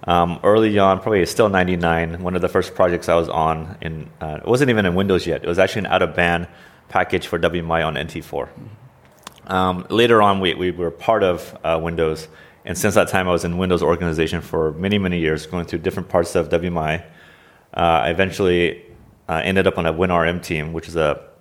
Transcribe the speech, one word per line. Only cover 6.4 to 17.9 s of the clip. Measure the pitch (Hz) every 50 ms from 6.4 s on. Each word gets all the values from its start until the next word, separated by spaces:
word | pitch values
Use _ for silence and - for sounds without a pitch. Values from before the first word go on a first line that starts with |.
| 87 - - - - - - - _ _
package | - 92 90 - - 90 - -
for | - 85
W | 82 87 82 87 82
M | 82
I | 82 82 80
on | 78 78
N | 69 76 80
T | - 80
four. | 73 - - 71 67 - - - - 107 - - - - _ _ _ - _ _ _ - - - -
Um, | - 92 92 92 92 92 90 87 -
later | 87 107 120 120 117 110
on, | 104 101 98 98
we, | 95 87 -
we | - 90 90 85
were | 87 87 85
part | 82 - - - 113 107 98
of, | 92 87 82 - - - - -
uh, | 80 82 82
Windows. | 80 85 85 85 82 80 78 78 - - - - - - - _ _
And | - 90
since | 85 - 107 95
that | 107 90 -
time, | - 98 92 90
I |
was | 90 85 -
in | 87 85 87
Windows | 95 92 90 85
organization | 80 73 85 85 87 85 80 78 82 78 - 85
for | 80 - - 85 80 78 76
many, | 80 90 98 104 104
many | 98 92 90 87
years, | 82 78 78 78 78
going | - - 90 85
through | - - 85
different | 80 95 - - 85 -
parts | - 90 85 - -
of | 92 82 76
W | 85 85 85 90 87
M | 82
I. | 78 78 78 80 - - - - - - - _ _ _ _ _ _ _ -
Uh, | - 85 85